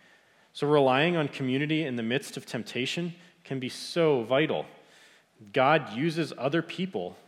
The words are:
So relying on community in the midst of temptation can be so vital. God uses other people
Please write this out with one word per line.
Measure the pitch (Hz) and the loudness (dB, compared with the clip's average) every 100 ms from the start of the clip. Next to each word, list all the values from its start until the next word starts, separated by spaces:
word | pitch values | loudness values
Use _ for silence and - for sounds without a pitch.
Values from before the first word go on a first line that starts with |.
| _ _ _ _ _ | _ _ _ _ _
So | - 147 | -4 2
relying | 147 131 131 165 170 | 6 6 4 4 2
on | 143 | -2
community | - 131 131 151 156 156 | -2 -2 0 0 0 -2
in | 120 | -4
the | |
midst | 113 139 - 135 | -2 -2 -4 -12
of | - | -8
temptation | 123 - 120 135 175 175 170 - _ - | -8 -6 -6 -4 -4 -6 -8 -20 _ -10
can | 135 | -6
be | 123 | -6
so | - - 175 160 135 | -8 -4 2 4 2
vital. | 110 131 156 85 73 - _ - - _ _ _ 107 | 2 2 2 -2 -6 -14 _ -20 -20 _ _ _ -4
God | 135 131 160 113 110 | 2 4 4 0 -2
uses | 165 156 143 - | -2 -2 -4 -4
other | 135 165 | -2 0
people | 165 - 185 104 90 - | -2 -6 -6 -4 -8 -10